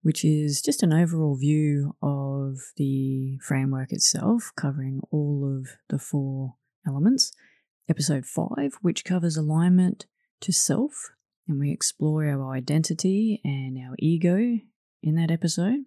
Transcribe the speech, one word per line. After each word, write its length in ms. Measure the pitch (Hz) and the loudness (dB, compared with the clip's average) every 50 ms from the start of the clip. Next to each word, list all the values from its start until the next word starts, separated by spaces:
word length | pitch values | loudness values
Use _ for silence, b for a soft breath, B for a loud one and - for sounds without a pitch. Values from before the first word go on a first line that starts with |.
| - | 2
which 200 | 160 151 - - | 0 0 2 2
is 380 | 156 151 151 151 147 143 139 | 2 2 2 2 0 -2 -2
just 220 | - 302 285 - - | 0 -2 0 2 2
an 100 | 175 156 | 4 6
overall 420 | 160 175 165 170 160 156 147 143 | 4 4 4 2 0 0 0 0
view 600 | 131 135 147 151 151 151 151 147 143 143 143 - _ | 2 2 2 2 4 2 2 2 0 0 -2 -4 _
of 580 | - 143 143 139 139 139 139 139 139 135 135 135 - - _ | -2 -2 -2 -2 -2 -4 -4 -4 -4 -4 -6 -8 -12 -18 _
the 600 | - 143 139 135 135 135 135 135 135 131 135 135 131 | -2 -2 0 0 0 0 -2 -2 -2 -4 -4 -6 -8
framework 500 | - - 143 135 135 135 135 131 131 - | -4 -2 -2 0 0 0 -2 -2 -4 -6
itself, 600 | - - - - - - - 185 226 240 - - _ | -4 0 0 0 0 2 2 2 2 2 0 -6 _
covering 460 | - - 143 135 147 131 135 135 135 - _ | -4 -4 -2 -2 -2 -6 -6 -6 -8 -6 _
all 320 | - 151 147 147 147 139 139 | -2 -2 0 0 0 0 0
of 240 | 139 139 131 131 - - _ _ _ | -2 -4 -4 -6 -10 -16 _ _ _
the 100 | - 135 | -6 -6
four 560 | - - - 147 135 135 135 135 135 131 - _ _ _ _ _ _ | -4 -2 -2 -2 -2 -2 -4 -6 -6 -8 -10 _ _ _ _ _ _
elements. 480 | 160 135 139 151 214 269 262 - - b b b b b b b b b _ _ - | -4 -2 2 2 4 4 2 0 -2 b b b b b b b b b _ _ -2
Episode 360 | 165 - 143 151 147 135 127 | -2 0 2 0 0 -2 -2
five, 500 | - - - 160 - - - 285 277 - - | -4 -4 -4 -4 -2 -2 -4 -4 -4 -4 -2
which 220 | - 175 - - - | -2 -2 -2 -2 -4
covers 320 | - 180 185 170 170 156 | -2 -2 0 0 0 0
alignment 720 | 156 156 151 156 160 170 180 180 185 180 180 - _ - _ _ _ _ _ _ _ | 0 0 0 2 4 4 6 6 6 6 4 0 _ -8 _ _ _ _ _ _ _
to 140 | - - 175 | -4 -2 0
self, 560 | - - - 143 - 254 294 - - - - _ _ _ _ _ _ _ | 0 2 2 2 0 0 -2 -4 -10 -16 -16 _ _ _ _ _ _ _
and 140 | - 151 139 | -4 -2 -2
we 120 | 143 143 | 0 -2
explore 540 | - - - - - _ 156 151 151 156 151 | -2 -2 -4 -4 -2 _ 0 0 2 2 0
our 280 | 151 139 135 135 131 131 | 0 0 -2 -4 -4 -4
identity 880 | 131 131 - 151 160 156 - 165 160 - 185 190 202 220 220 208 - _ | -6 -2 0 2 2 2 0 -2 -2 0 0 2 2 2 0 0 -2 _
and 340 | 147 139 139 131 131 131 | -4 -4 -4 -4 -6 -8
our 180 | 131 127 127 127 - | -8 -10 -12 -8 -2
ego 600 | - 156 170 165 170 175 175 196 233 240 240 220 - _ _ _ _ _ _ _ - | 2 2 2 4 4 4 4 4 2 2 0 -2 -4 _ _ _ _ _ _ _ -2
in 120 | 156 156 | 0 2
that 160 | 165 165 160 | 2 2 2
episode. 480 | 165 165 - 170 160 - 175 196 247 285 269 | 0 0 0 -2 0 0 0 0 0 -2 -2